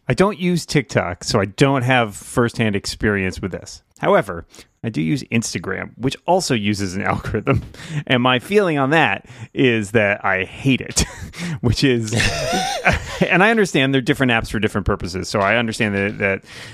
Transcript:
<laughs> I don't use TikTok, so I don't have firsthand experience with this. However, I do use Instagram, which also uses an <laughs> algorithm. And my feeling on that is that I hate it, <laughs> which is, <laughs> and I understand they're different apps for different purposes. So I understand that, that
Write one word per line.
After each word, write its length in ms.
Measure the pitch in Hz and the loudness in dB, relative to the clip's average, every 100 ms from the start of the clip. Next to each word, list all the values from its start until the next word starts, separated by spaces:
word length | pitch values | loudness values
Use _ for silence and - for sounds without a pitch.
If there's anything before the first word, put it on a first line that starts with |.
<laughs> 80 | - | -2
I 60 | |
don't 240 | 127 196 160 | 2 2 2
use 280 | 180 175 - | 0 0 0
TikTok, 560 | 151 - 117 87 90 | 0 0 0 -2 -4
so 160 | - 113 | 0 0
I 60 | |
don't 380 | 95 - 139 139 | 2 2 4 4
have 340 | 120 127 113 104 | 2 2 2 -2
firsthand 580 | - - 117 - 110 | -6 0 0 2 0
experience 680 | 98 - - 113 101 95 - | 0 -4 -2 0 0 0 -4
with 120 | 95 | -6
this. 300 | 85 - - _ - | -8 -14 -20 _ -4
However, 480 | 151 190 101 85 - - - _ | 2 2 2 -6 -12 -20 -20 _
I 60 | 117 | -6
do 120 | 120 | -4
use 220 | 160 139 | -2 -2
Instagram, 680 | - 117 - 104 90 92 92 - | -2 -2 -2 -6 -6 -8 -8 -4
which 180 | 131 - | -4 -4
also 300 | - 180 - | 0 0 2
uses 400 | 120 101 98 98 | 0 0 -2 -2
an 80 | 92 | -4
<laughs> 100 | 95 | -2
algorithm. 500 | 98 - 107 135 139 - - - 151 - | -2 -2 -4 0 0 -2 -14 -8 -6 0
And 160 | 127 | 0
my 160 | 127 123 | 2 0
feeling 400 | - 208 185 147 | 2 2 2 2
on 120 | 131 | 2
that 360 | 160 123 98 - - - | 2 2 0 -8 -18 -8
is 380 | - 131 113 101 | 2 2 2 2
that 340 | 113 101 101 | 2 2 2
I 200 | 101 95 | 0 0
hate 360 | 95 - 135 123 | -2 -2 0 0
it, 240 | - - - - - | 0 -2 -2 -4 -14
<laughs> 280 | - 175 151 | -10 -8 -2
which 220 | 123 - | 0 2
is, 300 | 143 120 110 | 2 2 0
<laughs> 1080 | 110 - - - 740 762 740 - - - - | 0 0 0 -2 -2 -2 -2 0 -2 -2 -2
and 220 | - 175 | 2 4
I 80 | 208 | 4
understand 420 | 233 185 151 135 | 4 2 2 2
they're 80 | 135 | 2
different 320 | 120 143 131 | 2 2 2
apps 180 | 113 107 | 2 0
for 80 | 113 | -2
different 280 | 107 104 92 | -2 -2 -2
purposes. 420 | 101 90 92 - | -2 -4 -6 -4
So 120 | 110 | 0
I 160 | 98 113 | 2 2
understand 380 | 113 107 110 | 0 0 0
that, 240 | 98 101 107 | 0 0 0
that 260 | 101 98 - - - | -2 -2 -6 -18 -18